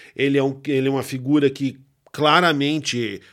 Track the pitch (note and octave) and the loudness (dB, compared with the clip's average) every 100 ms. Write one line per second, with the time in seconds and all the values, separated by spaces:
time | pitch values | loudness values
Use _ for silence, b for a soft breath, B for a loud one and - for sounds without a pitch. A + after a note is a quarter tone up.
0 | B - C#3 C#3 C#3 C3+ D3 C3+ C3+ C3+ | B -4 0 2 0 -2 -4 -2 0 -2
1 | B2 C3 C3 D3+ C#3 C#3 C3+ - _ _ | -4 -6 0 2 2 0 -6 -8 _ _
2 | _ - D3 E3 F3 C#3+ C#3+ D#3 - A#2+ | _ 0 2 4 4 2 0 -2 -4 -4
3 | A2 F#2+ b | -4 -8 b